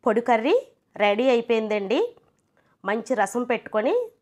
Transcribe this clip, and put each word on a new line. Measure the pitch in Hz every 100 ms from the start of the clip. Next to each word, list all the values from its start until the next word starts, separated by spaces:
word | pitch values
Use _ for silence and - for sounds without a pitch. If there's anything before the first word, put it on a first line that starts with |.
| -
పొడి | 214 240
కర్రీ | 226 247 480 - _ _ -
రెడీ | 202 208 262 240
అయిపోయిందండి. | 233 226 220 214 196 269 480 - _ _ _ _ _ _ 190
మంచి | 220 220 247
రసం | 196 240 247
పెట్టుకొని | 226 - 214 240 480 453 _